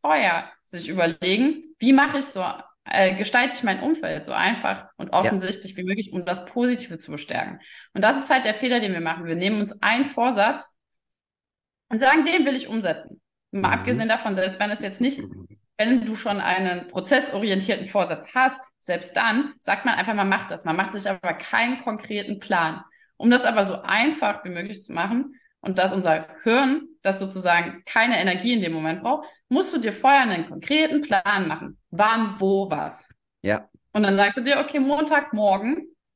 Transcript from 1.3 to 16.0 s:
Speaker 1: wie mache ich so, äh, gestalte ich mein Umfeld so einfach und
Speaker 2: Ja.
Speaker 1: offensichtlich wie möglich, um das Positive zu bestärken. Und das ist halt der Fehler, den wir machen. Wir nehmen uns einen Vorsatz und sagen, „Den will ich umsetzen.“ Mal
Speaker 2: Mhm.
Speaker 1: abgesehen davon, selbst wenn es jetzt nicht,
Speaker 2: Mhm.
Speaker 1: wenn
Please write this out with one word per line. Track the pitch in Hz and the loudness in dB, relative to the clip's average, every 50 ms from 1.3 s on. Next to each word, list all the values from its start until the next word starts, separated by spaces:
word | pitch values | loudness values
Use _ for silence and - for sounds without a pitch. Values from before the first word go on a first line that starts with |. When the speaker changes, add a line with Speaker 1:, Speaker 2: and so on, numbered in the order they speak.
| 190 214 254 294 320 - - - - _ | 2 4 4 2 2 -2 -6 -16 -10 _
Speaker 1:
wie | 220 254 269 | 4 6 6
mache | 269 285 302 285 277 | 8 6 4 2 -2
ich | 277 | -4
so, | - - 190 180 175 - - - - _ _ _ | -4 -6 -6 -6 -6 -6 -8 -14 -20 _ _ _
äh, | - - - 190 185 190 | -4 2 4 4 4 4
gestalte | 190 214 - - 240 254 254 240 | 0 -2 0 2 2 2 2 -2
ich | - - | -2 -2
mein | 214 190 190 | -2 -2 0
Umfeld | - 285 320 320 - 160 156 185 190 | 0 -2 -2 0 -2 -4 -6 -6 -6
so | - - | -4 -2
einfach | - 175 196 233 - - - 196 - - - _ | 0 2 0 0 0 -2 -4 -4 -4 -8 -16 _
und | - 170 - - | -14 -8 0 0
Speaker 2:
Ja. | 165 | 2
Speaker 1:
offensichtlich | 196 190 208 190 185 190 - - - - - | 2 2 0 0 -2 -4 -6 -8 -10 -14 -12
wie | - 180 | -10 -6
möglich, | 185 202 220 208 - - | -4 -4 -4 -6 -6 -8
um | 185 175 | -8 -4
das | 175 180 185 - | -4 -6 -6 -6
Positive | - - 247 240 247 247 - - - 170 160 | -8 -4 0 0 0 0 -2 -4 -10 -14 -16
zu | - - 147 | -14 -14 -14
bestärken. | 147 - - - - - - - - - - - - - _ _ | -14 -10 -8 -6 -6 -6 -6 -8 -14 -18 -20 -20 -20 -20 _ _
Und | - 202 | 2 4
das | 220 269 | 4 4
ist | 277 269 - | 2 2 2
halt | 311 262 247 | 0 2 2
der | 214 214 | 0 -2
Fehler, | - 262 247 247 240 | -2 0 0 0 0
den | 220 196 185 | 0 0 -2
wir | 170 | -2
machen. | 165 160 170 170 170 | -2 -4 -4 -4 -4
Wir | 165 165 | -4 -4
nehmen | 170 180 202 220 208 | -2 0 0 0 0
uns | 202 196 - - - | -2 -4 -4 -2 0
einen | 202 226 247 277 | 2 2 2 0
Vorsatz | 277 - - 233 254 247 202 202 233 311 - - - _ _ _ _ _ _ _ _ _ _ _ _ _ _ _ _ _ _ _ _ _ _ _ _ | -2 0 0 0 0 2 2 2 2 2 -2 -8 -16 _ _ _ _ _ _ _ _ _ _ _ _ _ _ _ _ _ _ _ _ _ _ _ _
und | 226 220 | -2 2
sagen, | 269 262 294 320 269 | 4 6 6 6 6
„Den | 330 339 370 269 | 4 4 2 2
will | 277 262 | 2 0
ich | - - - | -2 -4 -4
umsetzen.“ | 220 226 196 170 156 - - - - - _ _ _ _ _ _ - | -6 -4 -2 -2 -2 -4 -6 -14 -20 -20 _ _ _ _ _ _ -6
Mal | 202 185 175 | -2 0 2
Speaker 2:
Mhm. | - | 2
Speaker 1:
abgesehen | - - 247 247 226 226 220 | 0 0 -2 -2 -2 0 0
davon, | 220 233 - 214 196 | 0 0 0 -2 -2
selbst | 190 185 190 185 - | -2 -2 -2 -2 -4
wenn | 208 208 | -4 -4
es | 208 - | -4 -6
jetzt | 208 196 196 - | -6 -10 -4 -2
nicht, | 240 254 277 - | -2 -2 -2 -2
Speaker 2:
Mhm. | 120 92 - 95 87 - - _ _ _ _ - | -8 -14 -14 -18 -18 -20 -20 _ _ _ _ -2
Speaker 1:
wenn | 214 233 262 247 | 2 2 2 2